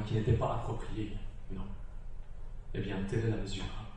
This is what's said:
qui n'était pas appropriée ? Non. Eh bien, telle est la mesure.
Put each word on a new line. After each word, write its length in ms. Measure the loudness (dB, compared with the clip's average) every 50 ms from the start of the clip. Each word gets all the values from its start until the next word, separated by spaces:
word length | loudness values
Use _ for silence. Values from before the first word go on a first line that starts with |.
| 2
qui 100 | 2 2
n'était 180 | 4 6 8 6
pas 220 | 6 6 4 2
appropriée ? 600 | 2 0 0 -2 -2 -2 -2 -2 -2 0 -2 -2 -2 -4 -4 -4 -6 -6 -4
Non. 160 | -4 -2 -2 -4 -4 -4 -6 -6 -6 -6 -6 -4 -4 -4 -6 -6 -6 -6 -6 -6 -6 -6 -6 -4 -4
Eh 60 | -2
bien, 180 | -2 -2 -2 -2 0 0
telle 180 | 2 2 4
est 40 | 4
la 80 | 2 2
mesure. 260 | 0 0 -2 -2 -2 -2 -4 -4 -6 -6 -6